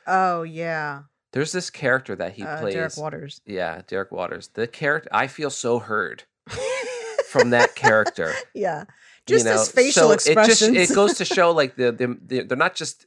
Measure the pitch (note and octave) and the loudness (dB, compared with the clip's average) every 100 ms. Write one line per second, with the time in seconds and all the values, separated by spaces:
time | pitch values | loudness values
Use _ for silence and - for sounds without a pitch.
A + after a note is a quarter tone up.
0 | - F#3 F#3 E3+ E3 D#3+ E3+ D#3+ D3+ C#3+ | -4 -2 0 -2 -8 -10 -8 -6 -8 -10
1 | C#3+ _ _ C3 D#3 F3+ F3 - C3+ B2+ | -16 _ _ -6 -4 -6 -8 -4 0 0
2 | C3 G2 F2 G2+ B2+ D#3 G#2+ G2 D#3+ D3 | -2 -8 -8 -8 -10 -8 -6 -4 -6 -8
3 | D3+ D3+ D3 - - F#2+ F2 D#2+ - G2 | -10 -10 -14 -18 -10 -6 -6 -8 -8 -8
4 | G2 F2 F2+ F2 - - A#2+ - D3+ D#3 | -8 -8 -8 -10 -12 -8 -8 -4 -2 -2
5 | - G#2+ C3 - D3 C3 B2 A#2+ A2+ G#2+ | -2 -2 -2 -4 -8 -6 -2 -2 -2 -4
6 | F2 B1+ - _ - - A4 C5 A#4+ B4 | -6 -8 -20 _ -14 -8 -6 -6 -8 -10
7 | A4+ A4 - - A#2+ A#2+ - - - G#2+ | -8 -6 0 2 4 4 2 2 2 4
8 | G#2+ - D#2+ - - - F#3+ D3+ - _ | 2 -2 -6 -6 -10 -6 -6 -6 -12 _
9 | _ _ - F#4+ A2+ A2 G#2+ - C4 - | _ _ 2 2 4 2 2 2 4 6
10 | D#3 D3+ C#3+ E3+ A3 A3 G#3+ A#3+ F3 - | 6 6 4 6 6 6 4 4 4 4
11 | G#3 - F#3 D4+ F3 E3 C3+ - B2 A2+ | 2 2 -2 2 4 4 0 0 -2 0
12 | B2 A#2+ - B2+ - B2+ E3+ - D#3 - | -2 -4 -6 -6 -2 -2 -2 -2 -10 -14